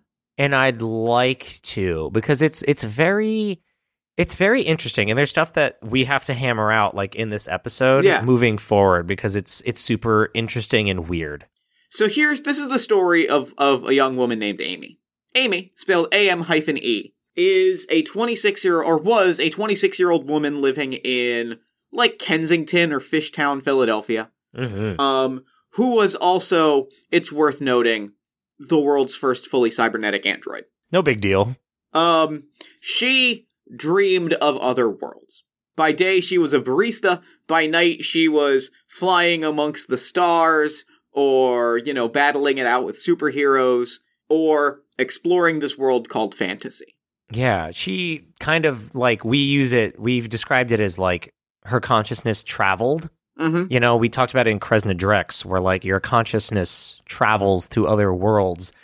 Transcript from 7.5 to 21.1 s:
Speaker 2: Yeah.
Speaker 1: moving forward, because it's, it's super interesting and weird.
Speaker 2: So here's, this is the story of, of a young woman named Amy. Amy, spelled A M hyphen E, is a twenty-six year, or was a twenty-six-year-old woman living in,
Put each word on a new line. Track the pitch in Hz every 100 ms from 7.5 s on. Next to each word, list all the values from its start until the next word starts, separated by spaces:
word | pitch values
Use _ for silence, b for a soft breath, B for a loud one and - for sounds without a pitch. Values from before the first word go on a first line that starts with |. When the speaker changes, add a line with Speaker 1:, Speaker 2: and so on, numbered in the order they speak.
| 92 - - 131 135
Speaker 2:
Yeah. | 127 147
Speaker 1:
moving | 117 123 120 107
forward, | - 104 98 87 87
because | 98 107
it's, | 101 95 - -
it's | 117
super | - 110 117 107 107
interesting | 113 113 120 107 113 104
and | 92 82
weird. | 87 78 73 - _ _ _ _
Speaker 2:
So | - 214
here's, | 247 302 285
this | 285 285
is | 277
the | 262
story | - 208 180 170 156
of, | 143 127 -
of | 139 131 120
a |
young | 135 135 127
woman | 123 113
named | 104 92
Amy. | 80 87 67 - _ _ _
Amy, | 254 254 180 185 _
spelled | - 180 165
A | 202 202
M | 175
hyphen | 165 160 156 139
E, | 120 107 - _ _ -
is | 185 190 185 185 -
a | 165
twenty-six | 156 196 233 233 208 202
year, | 185 170
or | 165 160
was | 170 233 185 160
a | 135
twenty-six-year-old | - 214 202 190 190 180 170 139
woman | 151 147 147
living | 139 135 135
in, | 131 127